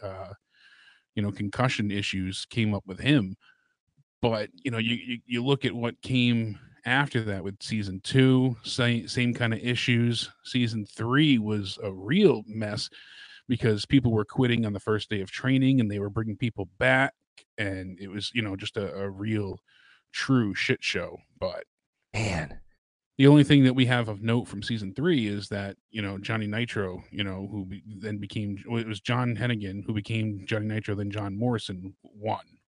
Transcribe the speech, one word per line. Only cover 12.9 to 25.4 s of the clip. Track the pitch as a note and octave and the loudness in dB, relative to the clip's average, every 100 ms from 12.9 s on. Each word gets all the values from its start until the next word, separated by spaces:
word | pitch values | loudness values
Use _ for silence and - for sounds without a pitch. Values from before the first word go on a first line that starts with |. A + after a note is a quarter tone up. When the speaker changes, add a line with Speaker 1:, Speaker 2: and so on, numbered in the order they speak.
| - - - - - - | -14 -20 -20 -20 -10 -4
Speaker 1:
because | A#2 A#2 G#2 - | 0 2 0 4
people | C#3 B2 | 4 6
were | A2 G2+ | 2 0
quitting | - B2 A#2 G#2+ | 2 2 2 0
on | |
the | G2+ | -2
first | - G#2+ - | -2 -2 -2
day | G#2 | -6
of | F#2+ | -6
training | - C3 C3+ C3 C3+ | -4 2 4 4 4
and | G#2+ | 2
they | G2+ | -2
were | G2+ | -4
bringing | G#2+ A2 G2+ | -4 -4 -4
people | A#2 - F2 - | -4 -4 -8 0
back. | B2+ C3 C3+ - _ - - - | 4 4 2 -4 _ -20 -12 -6
And | G2+ F#2+ F#2 F2+ | -4 -6 -8 -12
it | G2 | -10
was, | G2+ - | -8 -6
you | B2 | -4
know, | A2 G2 | -4 -6
just | G#2 A2 | -6 -6
a, | F#2+ F#2 | -6 -6
a | G2 | -8
real | F#2+ G#2+ G#2+ G2 F#2 _ _ _ _ _ | -6 -4 -2 -4 -8 _ _ _ _ _
true | - - C3 G#2 F#2 | -4 2 2 2 0
shit | - - | -2 -2
show. | - F#2 E2 E2+ _ - | -2 -4 -6 -12 _ -6
But | F#2 E2 - _ _ _ _ G2+ | -6 -6 -14 _ _ _ _ -4
Speaker 2:
Man. | G#2+ E2+ C#2+ - - _ _ _ _ - | -2 -4 -6 -10 -18 _ _ _ _ 6
Speaker 1:
the | C#3 | 10
only | D3 | 10
thing | C#3 D3 C3 | 10 8 8
that | B2+ | 6
we | B2 | 4
have | B2 A2 | 2 0
of | G2+ | -2
note | A2+ A#2 G#2 | 0 0 -2
from | G2+ | -6
season | - A2+ G2 F#2+ | -4 -4 -4 -2
three | E3+ D3 G#2 | 0 2 0
is | G2+ | -4